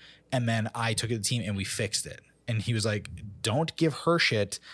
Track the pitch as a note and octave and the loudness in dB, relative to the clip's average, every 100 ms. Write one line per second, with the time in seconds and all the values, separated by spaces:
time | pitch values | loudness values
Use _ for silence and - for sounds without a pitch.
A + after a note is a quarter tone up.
0 | - - - B2 A#2 A2+ A2+ A#2 A#2 A2 | -12 -20 -2 0 2 2 0 -2 -2 0
1 | A#2 A2+ - A#2+ G2+ G2 - - G2+ - | 0 0 0 -2 -2 -2 -2 -2 -2 -2
2 | - - - _ - A2+ A2 A#2 G#2+ G#2 | -6 -10 -20 _ -4 -2 0 0 0 -2
3 | - - G#2 - G#2+ C3+ D#3+ - D#3+ - | -4 -12 -14 -4 0 2 0 2 0 2
4 | E3 E3+ - A2 G2+ - - | 2 4 4 2 0 -4 -12